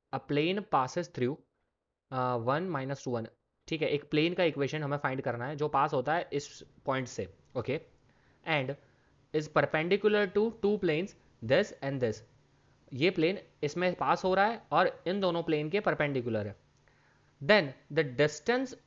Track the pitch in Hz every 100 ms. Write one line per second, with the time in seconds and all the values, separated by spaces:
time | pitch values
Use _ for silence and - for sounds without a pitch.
0 | _ 131 - 143 160 196 196 147 131 -
1 | 170 - 123 156 _ _ _ _ _ _
2 | - 131 127 123 117 147 185 147 131 139
3 | - 120 113 - _ _ - 160 151 147
4 | - 151 165 180 175 139 139 156 143 143
5 | 143 131 127 117 123 147 147 139 151 147
6 | 127 165 - 143 - - - _ - 131
7 | 127 - 101 - _ 127 110 156 - _
8 | _ _ _ _ - 156 131 143 _ _
9 | _ _ _ 156 151 156 147 156 165 202
10 | 214 208 202 208 226 226 202 208 180 151
11 | 196 - _ - 110 147 208 - 139 139
12 | 120 104 - _ _ _ _ _ - 123
13 | 165 185 160 196 - _ 147 175 180 180
14 | 135 175 190 185 208 233 - 151 180 -
15 | - 202 190 170 165 151 151 190 190 151
16 | 147 135 120 110 104 98 _ _ _ _
17 | _ _ _ - 139 208 147 131 - 151
18 | 147 120 196 - - 247 262 -